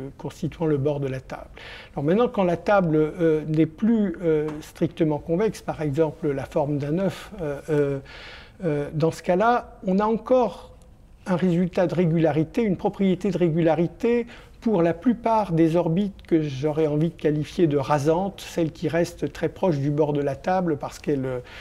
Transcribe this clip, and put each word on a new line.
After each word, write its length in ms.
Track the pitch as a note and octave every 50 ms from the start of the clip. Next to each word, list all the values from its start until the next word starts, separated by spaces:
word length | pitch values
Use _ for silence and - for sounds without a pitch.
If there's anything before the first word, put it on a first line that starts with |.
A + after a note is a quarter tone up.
| C3+ C#3 - -
constituant 480 | - C#3 - - F3 D3 - - E3+
le 100 | D#3 D3+
bord 240 | C3+ C3 D3+ C#3+ C#3+
de 80 | C#3 C3
la 120 | C3 C3
table. 280 | - - C#3+ - - - - - - - - - - - -
Alors 100 | D#3+ C#3
maintenant, 240 | D3+ F3+ A3 B3 A#3+
quand 160 | A#3+ G#3 F#3+
la 140 | F3 E3+ E3+
table, 360 | - - G#3 G3 F3+ D#3+ D3+
euh, 460 | D#3 D#3 D3+ - F#3 E3 D#3+ D#3 D#3 D3+
n'est 180 | D#3 D#3 D#3 D#3+
plus, 540 | D#3 - - A3 G#3+ A#3 A3 G#3 F#3+ E3 - F3+
euh, 260 | E3 D#3 D3+ D3+ D3+ D3+ D3+
strictement 580 | - - - - F3 - - - E3+ D#3 D3+ C#3+
convexe, 440 | - - E3 F3+ A3 A3 - - -
par 180 | - D3 -
exemple 500 | D#3+ D3 C3+ D#3+ D#3+ D3+ D3 - - D3
la 140 | C#3 C3+ B2
forme 320 | - - D#3+ C#3+ D3 D3
d'un 220 | C#3 C#3+ C#3+ D#3 F3+
œuf, 340 | G3 F3+ - - - - - G3
euh, 200 | E3 D3 C#3 - - -
euh, 280 | D3+ D3 C#3+ C#3 C#3 C3+ C3+ - - - - - - - - - - - F#3+
euh, 240 | E3 D3 D3 C#3+ C#3+ D#3+
dans 200 | D3+ E3 D#3+ -
ce 100 | - -
cas-là, 560 | - F3+ F#3 G#3+ A#3 B3 A3+ - - - - -
on 120 | F#3+ F#3 G3
a 60 | G#3
encore 720 | A3 A3+ G#3+ - - B3+ B3+ A#3+ G3+ - - - - - - - - - - - - - - - G3
un 60 | F#3
résultat 500 | D3+ F3+ F#3 E3 F3 F#3 E3+ - G3 F3+
de 80 | A#2+ D#3
régularité, 680 | D#3+ F#3 D#3+ E3 E3+ D#3+ D#3 C#3+ D#3+ D#3 D#3+ - B3 A#3
une 160 | G#3 E3+ -
propriété 520 | - G3 G3+ - G3 F#3+ F3+ F3 - G3+
de 60 | E3
régularité 880 | D#3 F3+ E3 D3+ E3+ D#3+ E3 D#3 D3+ F3 E3 - - - A#3 A#3+ A#3+ A#3 A#3 - - - - - - -
pour 180 | A#3 G#3 E3+
la 140 | E3 E3+ E3
plupart 580 | - - B3+ A3 - - A3+ A3+ A3 G3+ F#3+ E3
des 240 | D#3+ E3 D#3+ D#3+
orbites 460 | F3 E3 E3+ D#3+ F#3 G#3 F#3+ - - -
que 140 | - F3 D#3+
j'aurais 460 | D#3 D3 C3+ B2+ C#3+ D#3 C#3+ D#3 D#3+
envie 240 | D3 D3 D3+ D#3+ E3+
de 40 | E3
qualifier 520 | - - D3+ D3+ D3+ C#3+ - - - F3
de 100 | D3+ C#3+
rasantes, 640 | C#3+ C3 B2 D3+ C#3+ C3+ D#3+ D#3+ F3 G3 G3 - - - -
celles 240 | - F3 E3 D#3 -
qui 160 | - E3+ D3
restent 420 | D3+ E3+ F3 E3+ - - D#3 C#3
très 200 | - - E3+ D3+
proches 260 | - - F#3 F#3+ D#3
du 140 | C#3 C3+ D3
bord 240 | D3 D#3 D#3 C#3+ D3
de 80 | C#3+ C#3+
la 140 | C#3 C3+
table 420 | C3+ - F3+ F#3 F#3+ F3+ E3+ D3 C3
parce 200 | - B2+ - -
qu'elles, 440 | - - D3 C3+ B2+ C3 B2+ B2 B2 - - -